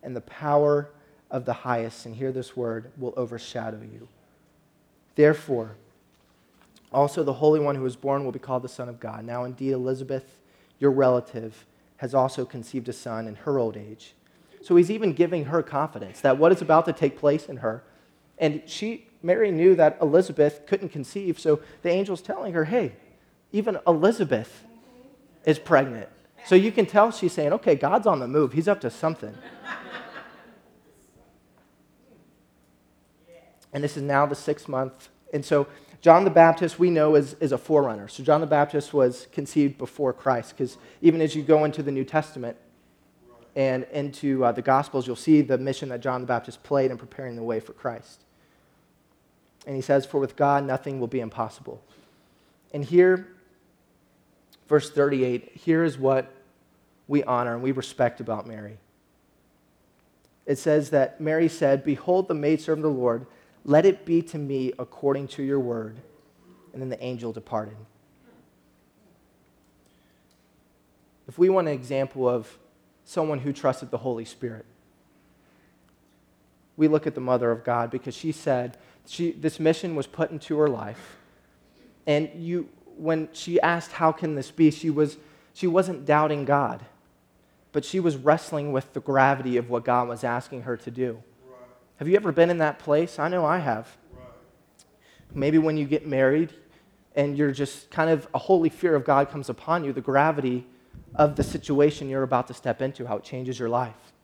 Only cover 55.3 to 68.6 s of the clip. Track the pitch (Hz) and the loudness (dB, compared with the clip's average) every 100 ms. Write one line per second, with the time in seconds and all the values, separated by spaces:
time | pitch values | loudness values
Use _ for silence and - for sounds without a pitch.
55.3 | 123 - - - 160 165 131 135 135 131 | -2 -8 -14 0 2 2 0 2 2 -2
56.3 | - _ _ _ _ _ _ _ 143 127 | -14 _ _ _ _ _ _ _ -2 0
57.3 | 123 120 117 131 131 123 - 120 - 117 | 0 -2 -2 -4 -4 -6 -2 -2 -2 -8
58.3 | 107 107 110 104 104 _ _ _ _ _ | -8 -8 -14 -16 -18 _ _ _ _ _
59.3 | _ _ _ _ _ _ _ _ _ _ | _ _ _ _ _ _ _ _ _ _
60.3 | _ - 143 - 151 139 147 135 - 156 | _ -6 -4 2 2 2 0 0 -2 -2
61.3 | 156 165 160 147 139 139 139 - 180 190 | 0 0 2 2 2 0 -4 0 0 0
62.3 | 156 147 156 156 156 156 135 123 117 131 | -2 0 0 0 -2 0 0 0 -2 -6
63.3 | - _ _ - 147 190 - - 165 165 | -20 _ _ 2 4 6 2 0 -2 -2
64.3 | 160 143 135 127 - 123 - 139 139 139 | -10 -6 -4 -4 -6 -12 -4 -2 -2 -4
65.3 | - 139 139 120 117 110 110 - _ _ | -8 -2 -2 -2 -6 -8 -14 -20 _ _
66.3 | _ _ - _ - 131 131 123 123 117 | _ _ -20 _ -12 -10 -8 -8 -8 -8
67.3 | 110 - 113 107 107 110 _ _ _ _ | -10 -6 -6 -6 -12 -20 _ _ _ _
68.3 | _ _ _ | _ _ _